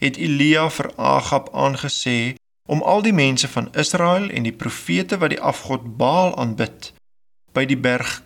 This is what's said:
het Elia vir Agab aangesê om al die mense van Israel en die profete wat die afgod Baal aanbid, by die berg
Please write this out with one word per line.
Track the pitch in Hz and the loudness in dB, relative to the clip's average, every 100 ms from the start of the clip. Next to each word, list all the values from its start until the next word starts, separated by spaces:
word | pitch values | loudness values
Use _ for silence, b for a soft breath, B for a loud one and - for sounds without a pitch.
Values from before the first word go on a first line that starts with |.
het | 135 135 | -4 -2
Elia | 165 139 151 156 156 | -2 2 4 4 2
vir | - - - | -2 -6 -2
Agab | 127 139 - 139 - | 2 2 2 -2 -2
aangesê | 135 139 135 143 - 127 120 120 135 _ _ - | -2 0 0 -4 -4 -2 0 -2 -6 _ _ -4
om | 151 | -2
al | 160 202 220 | 2 2 4
die | |
mense | 185 135 131 135 | 4 4 2 -2
van | 127 117 - | -4 -4 -2
Israel | 147 175 170 185 196 | -2 2 2 2 0
en | - 113 | -4 -4
die | - | -4
profete | 120 - - 175 185 196 | -8 -8 -2 -2 -2 0
wat | 156 127 | 0 0
die | 139 | -2
afgod | - - 127 117 110 | -2 -4 -6 -6 0
Baal | 123 175 180 - | 2 4 2 0
aanbid, | 120 107 117 - - - _ _ _ _ _ | -4 -2 -4 -6 -20 -20 _ _ _ _ _
by | 131 135 | -2 0
die | 131 | 2
berg | 123 123 - - | 2 0 -2 -8